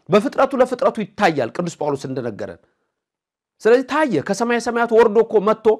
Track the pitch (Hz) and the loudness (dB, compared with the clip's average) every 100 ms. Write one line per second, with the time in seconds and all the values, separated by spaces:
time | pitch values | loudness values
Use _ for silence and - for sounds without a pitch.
0 | - 202 254 - 269 247 247 247 208 214 | 0 0 0 0 0 2 0 0 -2 -2
1 | 202 - 190 143 117 - 175 - 147 139 | -8 -2 -2 0 -4 -4 -8 -6 -6 -6
2 | 135 131 117 98 95 85 _ _ _ _ | -6 -8 -8 -10 -14 -16 _ _ _ _
3 | _ _ _ _ _ _ 214 247 262 294 | _ _ _ _ _ _ 2 2 2 -2
4 | 311 185 - 196 233 233 240 233 233 220 | 0 -2 -2 -4 -2 -2 -2 -2 2 4
5 | 233 214 214 214 196 220 220 | 4 4 2 2 0 0 0